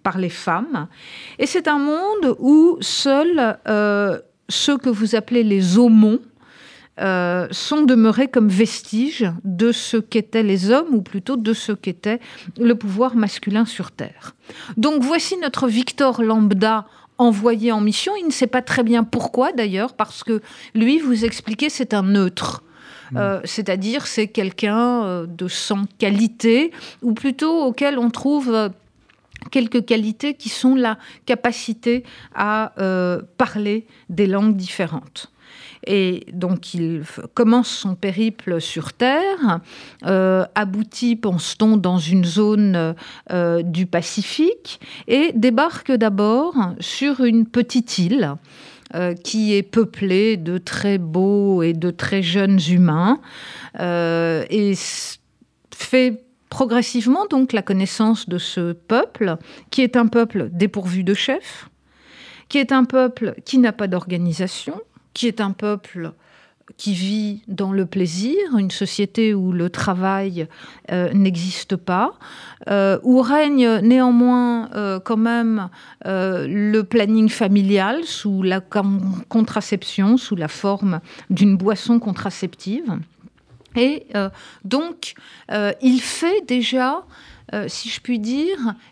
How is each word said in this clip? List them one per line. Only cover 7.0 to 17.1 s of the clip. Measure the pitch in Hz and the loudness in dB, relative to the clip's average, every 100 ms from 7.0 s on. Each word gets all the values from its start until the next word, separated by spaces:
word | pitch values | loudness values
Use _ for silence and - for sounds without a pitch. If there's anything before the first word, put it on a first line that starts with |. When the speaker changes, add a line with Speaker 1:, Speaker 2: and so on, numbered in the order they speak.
Speaker 1:
euh, | 190 185 175 180 170 | -2 0 0 -2 -4
sont | - - 302 | -6 -2 2
demeurés | 285 247 220 220 269 | 4 6 6 4 2
comme | 262 214 | 2 4
vestiges | 185 226 - - 214 277 320 196 165 | 4 0 -2 -6 -4 -2 -2 -4 -4
de | 196 175 233 | -6 0 0
ce | 233 - 226 | 0 -2 -4
qu'étaient | 214 226 214 226 | -2 -2 -2 0
les | 208 190 190 | 2 2 2
hommes, | 262 330 | 2 2
ou | 233 | -2
plutôt | 180 202 185 262 | -2 -8 -4 -2
de | 220 | -2
ce | 220 - | -2 -4
qu'était | 202 190 175 208 240 - - - - | -6 -6 -6 -4 -4 -8 -20 -12 0
le | 233 | 2
pouvoir | 233 208 190 254 233 | 2 0 -2 0 2
masculin | 208 - - 214 226 | 0 -2 -2 0 0
sur | - 180 | -4 -12
Terre. | - - - - - - - - 220 | -10 -14 -14 -20 -20 -20 -20 -8 -2
Donc | 269 302 | 0 2
voici | 254 330 320 370 | 0 0 -2 -4
notre | 302 - 262 | -4 -2 0
Victor | 220 254 - 269 233 | 0 -2 0 0 2
Lambda | 220 220 208 196 220 220 208 _ _ | 2 4 4 2 2 0 -4 _ _